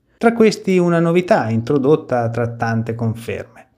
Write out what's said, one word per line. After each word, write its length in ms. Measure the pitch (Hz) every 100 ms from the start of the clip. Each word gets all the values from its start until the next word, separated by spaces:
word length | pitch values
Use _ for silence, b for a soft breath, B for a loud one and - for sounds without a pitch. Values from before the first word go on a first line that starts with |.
| _ -
Tra 140 | 226
questi 460 | 233 220 - - 180
una 200 | 175 170
novità 500 | 170 170 175 202 110
introdotta 800 | 113 117 147 131 151 - 123 117
tra 200 | 117 117
tante 480 | 117 117 113 117 113
conferme. 720 | 113 110 - 95 92 - -